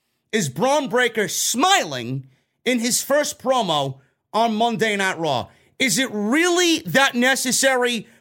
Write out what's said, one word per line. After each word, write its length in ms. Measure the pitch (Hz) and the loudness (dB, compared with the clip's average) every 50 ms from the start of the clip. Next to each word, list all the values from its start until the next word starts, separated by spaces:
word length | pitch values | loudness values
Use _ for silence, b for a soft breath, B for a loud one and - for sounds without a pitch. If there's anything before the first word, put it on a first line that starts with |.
| _ _ _ _ _ _ | _ _ _ _ _ _
is 180 | - 220 180 135 | -2 -2 -2 -4
Bron 400 | 127 - 214 269 285 302 277 214 | -2 -2 0 2 2 0 0 0
Breakker 380 | 196 247 247 233 233 220 202 | 0 0 0 0 0 -2 -4
smiling 1000 | - - - - - - 233 320 370 403 359 247 165 139 127 117 120 131 139 131 b b b b b b b - | -4 -4 -4 -4 -2 0 0 2 4 4 2 2 -2 -6 -6 -6 -6 -6 -8 -8 b b b b b b b -2
in 140 | 226 254 233 | -2 0 0
his 240 | 226 254 - - | 0 -2 -2 -2
first 380 | - - 269 302 285 - - - | -2 0 0 0 0 -2 -6 -6
promo 580 | - 247 269 254 220 175 156 147 139 139 131 b b b b b b _ | -2 0 0 0 0 0 0 0 -2 -2 -6 b b b b b b _
on 220 | - 214 233 233 220 | 0 0 0 0 2
Monday 400 | 214 233 233 233 165 220 220 208 | 0 0 0 0 0 0 0 0
Night 240 | 196 196 185 180 160 | 0 0 -2 -2 -2
Raw? 300 | 165 151 135 120 101 b b b b b b - | -2 -2 -2 -2 -4 b b b b b b -2
Is 180 | 262 254 160 - | -2 0 0 0
it 120 | 269 - | -2 -2
really 680 | 208 208 202 214 254 320 349 359 339 359 359 339 320 - - | -4 -4 -2 0 2 2 2 2 2 2 2 2 2 0 -2
that 300 | 180 147 262 277 269 262 | 0 2 2 2 2 2
necessary 880 | 240 247 262 262 247 - 262 - - - 269 262 247 247 240 240 220 b b b b | 2 2 2 2 0 -2 -2 -2 0 2 2 2 2 0 -2 -2 -4 b b b b